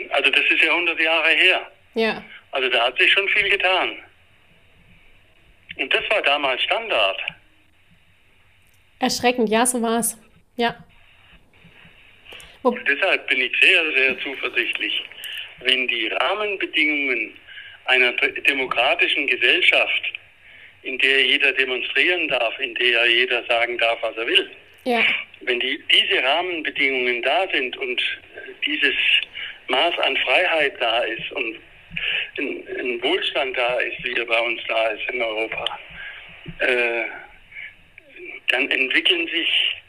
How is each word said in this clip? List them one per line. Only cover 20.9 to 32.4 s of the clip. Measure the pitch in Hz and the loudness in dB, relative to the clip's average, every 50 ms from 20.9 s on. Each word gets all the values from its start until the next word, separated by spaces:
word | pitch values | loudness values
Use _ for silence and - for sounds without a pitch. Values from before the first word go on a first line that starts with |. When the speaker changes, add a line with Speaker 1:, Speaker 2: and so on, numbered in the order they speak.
| 131 127 | -2 2
Speaker 1:
der | 135 131 139 135 127 | 2 4 4 4 4
jeder | 127 139 143 143 135 | 4 4 2 2 2
demonstrieren | 131 135 135 127 127 123 - - - - 147 175 180 175 165 143 | 2 0 0 0 -2 -4 -4 -2 0 2 2 2 2 0 -2 -2
darf, | 135 123 120 110 110 - | -2 0 0 -2 -2 -6
in | 139 123 110 | -8 -6 -4
der | 107 120 123 - 113 117 | 0 2 2 4 4 4
jeder | 120 117 117 127 123 123 117 110 | 4 4 2 2 2 0 -4 0
sagen | - 120 117 117 123 120 117 | 0 0 0 0 0 0 0
darf, | 117 113 117 113 | 0 0 0 0
was | - 113 107 | -4 -6 -4
er | 113 117 | -4 -4
will, | 135 180 196 - - - - - - - - - | 0 0 0 0 0 -12 -20 -20 -20 -20 -10 -4
Speaker 2:
Ja. | 254 240 226 - - - - - - - - | -2 0 0 0 0 0 -2 -6 -10 -16 -10
Speaker 1:
wenn | - - 123 120 | -4 -4 -2 -2
die, | 123 127 143 170 - - | -2 -4 -4 -6 0 4
diese | - - - - 190 170 | 4 4 4 4 0 0
Rahmenbedingungen | 123 131 143 165 175 185 175 160 147 147 135 - 139 139 135 127 127 123 123 120 | 2 2 2 0 0 -4 -6 -6 -6 -6 -2 0 0 0 0 0 0 0 -2 0
da | 117 127 147 175 190 185 | 0 0 2 2 0 2
sind | 175 156 131 123 - - | 0 -2 -2 -2 -6 -6
und | 139 127 123 113 - - - - - - - - - - - - - | -6 -4 -4 -2 -2 -4 -6 -8 -14 -20 -18 -18 -16 -16 -10 -6 -4
dieses | 143 151 147 143 135 127 - - - - - - - - - - - - - - - | -4 0 2 2 2 2 2 2 2 2 2 0 -2 -10 -12 -12 -12 -14 -16 -4 -2
Maß | - 131 160 170 - - | 0 2 2 2 0 0
an | - - 135 120 | 0 0 0 0
Freiheit | - - 131 160 - 175 165 160 147 139 - - | 0 2 2 2 4 2 2 2 2 0 0 -2
da | 123 113 110 120 | -2 0 0 0
ist | 117 110 113 127 - - | 0 -2 -4 -6 -8 -8
und | - - 117 113 110 - - - - - - - - - - - - - - - - | -6 -6 -6 -6 -8 -12 -18 -20 -20 -20 -20 -12 -8 -6 -4 -2 -2 -2 -4 -6 -6
ein, | - | -8